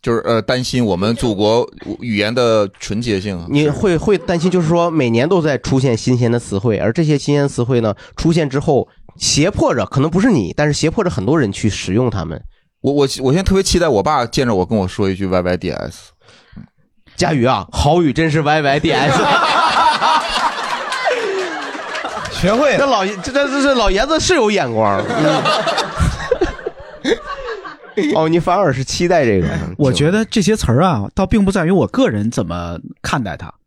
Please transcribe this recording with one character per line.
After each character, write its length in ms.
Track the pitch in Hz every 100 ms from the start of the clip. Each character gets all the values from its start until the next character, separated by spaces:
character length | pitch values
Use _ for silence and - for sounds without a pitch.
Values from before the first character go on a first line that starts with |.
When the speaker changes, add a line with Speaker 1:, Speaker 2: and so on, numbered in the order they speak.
Speaker 1:
就 120 | -
是， 60 | 117 -
呃， 160 | 117
担 200 | 107 127
心 240 | 127 127 113
我 120 | 87
们 180 | 104 117
祖 180 | 127
国 320 | 98 104 117 120 - - 104
语 160 | 120 104
言 180 | 104 120
的 320 | 120 110 101 _
纯 240 | - 107
洁 200 | 120 98
性 180 | 104 90
啊。 60 | 85
Speaker 2:
你 200 | 143 151
会， 260 | 131 - 165
会 220 | 220 196
担 200 | - 175
心， 140 | 175
就 100 | 180
是 60 | 160
说 240 | 170 170
每 180 | 160 123
年 200 | 113 147
都 120 | 190
在 160 | 156 127
出 200 | - 135
现 160 | 131 113
新 220 | - 123
鲜 120 | 120
的 80 | 120
词 220 | - 98
汇， 180 | 123 104
而 140 | 87
这 140 | 120 156
些 120 | 143
新 160 | -
鲜 140 | 143 143
词 160 | 143
汇 160 | 120 123
呢， 160 | 110 98 - -
出 160 | 160
现 160 | 175 147
之 100 | 151
后， 260 | 165 131 - - - -
胁 340 | - - 170
迫 240 | - 311
着， 120 | 139 110
可 160 | 135
能 80 | 151
不 100 | 170
是 100 | 247
你， 240 | 170 87 -
但 100 | 147
是 60 |
胁 160 | 139 147
迫 160 | - -
着 40 |
很 160 | - 98
多 140 | 160
人 100 | 113
去 160 | 98 110
使 240 | 95 -
用 160 | 98 127
它 160 | 101 82
们。 180 | 76 - _ _ _
Speaker 1:
我， 100 | -
我， 160 | 143 135 -
我 100 | 127
现 40 | 165
在 80 |
特 100 | 190
别 100 | 190
期 160 | 190 175
待 80 | 165
我 160 | 110
爸 220 | 147 151 117
见 200 | - 123
着 80 |
我 120 | 101 90
跟 120 | 110
我 80 | 92
说 240 | - 98
一 60 | 92
句 100 | 95
“Y 160 | 90
Y 140 | 90 90
D 160 | 90
S”。 400 | 50 62 - - _ _ - _ - - _ _ _ _ -
Speaker 2:
佳 160 | 175
宇 140 | 156 117
啊， 200 | 113 -
郝 300 | - 143 170
宇 100 | 160
真 180 | 123 160
是 120 | 156
“Y 200 | 151 156
Y 180 | 143 147
D 100 | 160
S”。 260 | 135 143 254
Speaker 3:
<laughs> 60 | 294 277 302 320 320 - 320 302 311 311 - - 330 - - 988 - 508 1017 494 440 381 370 311 285 - - - - - -
学 200 | - 175
会 200 | 226 294
了。 60 | 220
Speaker 2:
那 60 | 277
老 200 | 226 190
爷， 100 | 202
这， 80 | 220
这， 160 | 269 285
这 260 | 277 277
老 160 | 254 202
爷 160 | 190 269
子 140 | 311
是 160 | 233 339
有 160 | 214
眼 180 | 202 135
光。 320 | 110 107 98 104
嗯。 360 | - 156 - - 622 - - - - - - - - 370 - - - - - - 440 554 571 508 427 359 - - -
<laughs> 200 | 294 202
哦， 120 | 160
你 120 | 165
反 180 | 175 180
而 160 | 185
是 100 | 127
期 240 | 135 - 175
待 160 | 175
这 160 | 123 98
个。 80 | 78 - - 87
Speaker 4:
我 160 | 139
觉 180 | 120 147
得 140 | 208 226
这 160 | -
些 120 | 175 214
词 160 | -
儿 100 | 117
啊， 260 | 185 123 98 -
倒 100 | 190
并 200 | 226 196
不 60 |
在 120 | 196
于 80 | 165
我 160 | 190 120
个 220 | - 254
人 200 | 107 107
怎 160 | - 87
么 320 | 87 87 85 - -
看 220 | - 151
待 140 | 104 76
它 160 | 87 -